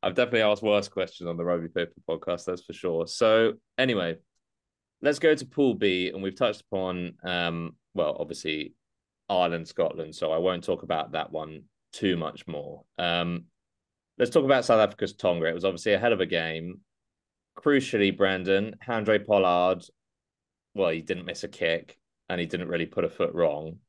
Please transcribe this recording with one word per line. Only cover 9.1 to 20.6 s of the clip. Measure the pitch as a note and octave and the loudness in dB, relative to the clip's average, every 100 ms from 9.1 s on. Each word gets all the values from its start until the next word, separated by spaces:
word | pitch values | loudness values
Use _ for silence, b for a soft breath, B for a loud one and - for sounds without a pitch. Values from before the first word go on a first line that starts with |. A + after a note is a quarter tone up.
| _ _ | _ _
Ireland, | F#2+ F2 E2+ E2 | 0 2 0 -8
Scotland, | - D#2+ - D#2+ D#2+ | -2 -2 -2 -10 -6
so | D#2+ | -2
I | D#2+ | 0
won't | F#2 F2 | 0 -2
talk | F2 F2+ | -4 -6
about | D#2 D#2+ A#1+ | -4 -4 -4
that | D#2 D#2 | -6 -6
one | D#2 D#2 D#2 - _ _ | -8 -10 -14 -20 _ _
too | - G2+ F2 | -4 -2 0
much | D#2 - - | -4 -8 -12
more. | D2+ D2 D2 _ - | -10 -10 -14 _ -6
Um, | F2 F2 F2 F2 - _ _ _ _ _ _ - | -2 -2 -2 -6 -10 _ _ _ _ _ _ -2
let's | B2 | 2
talk | D#3+ C3+ | 2 4
about | C3+ A#2+ | 2 6
South | A2+ | 4
Africa's | G#2 - G2 | 4 2 -8
Tonga. | - F#2+ F2 D#2+ | -2 0 2 0
It | E2+ | 0
was | F#2+ | -2
obviously | E2+ A2 | -2 0
a | G2 | 2
hell | A#2+ | 2
of | G#2 | 0
a | F2+ | 0
game. | F2 E2 D#2+ E2+ F2+ _ _ _ _ _ _ _ - | -2 -2 -6 -8 -14 _ _ _ _ _ _ _ -4
Crucially, | D3+ C#3+ C3 A2+ G2+ F2+ | 2 2 2 2 2 4
Brendan, | F#2+ F#2+ F#2 G2 G#2+ - - | 2 2 2 2 2 -8 -6
Handré | A2+ G#2 G#2+ G#2 | -2 2 2 4
Pollard, | G2+ F#2 F2 F2+ F#2 - _ _ _ _ _ _ _ | 4 6 4 4 0 -6 _ _ _ _ _ _ _